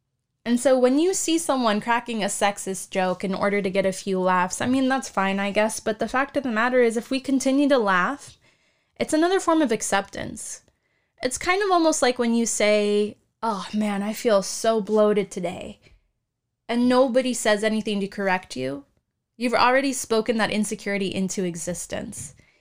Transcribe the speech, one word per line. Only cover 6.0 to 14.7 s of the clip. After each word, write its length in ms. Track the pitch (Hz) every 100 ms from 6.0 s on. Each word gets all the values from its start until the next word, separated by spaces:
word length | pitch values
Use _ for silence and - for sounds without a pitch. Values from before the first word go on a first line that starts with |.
| 226
fact 280 | 254 277 285
of 60 |
the 80 | 269
matter 320 | 214 247 254
is, 160 | 233 220
if 120 | -
we 80 | 262
continue 500 | 262 262 269 269 285
to 80 | 269
laugh, 580 | 202 185 190 277 - - _ _ _ _ _ -
it's 140 | -
another 260 | 311 339 381
form 220 | 359 330
of 100 | 285
acceptance. 880 | 226 - 196 196 - - - - - _ _ _ _ _ -
It's 160 | 254 -
kind 240 | 349 381
of 80 | 403
almost 320 | 359 320 311
like 160 | 247 247
when 160 | 233
you 120 | 233 226
say, 720 | - 208 208 208 208 208 - _ -
"Oh 240 | 226 196 180
man, 300 | 214 208 202
I 100 | 202
feel 300 | 220 247 202
so 380 | 190 - 226